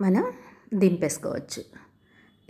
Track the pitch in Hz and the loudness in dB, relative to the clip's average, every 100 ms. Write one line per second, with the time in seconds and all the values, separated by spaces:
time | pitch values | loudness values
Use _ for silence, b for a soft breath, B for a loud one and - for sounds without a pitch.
0 | 190 208 494 B B B _ 196 190 175 | 2 2 0 B B B _ 2 2 2
1 | 151 - - - - - - - - _ | -2 -4 -8 -8 -10 -14 -16 -20 -20 _
2 | b b b b | b b b b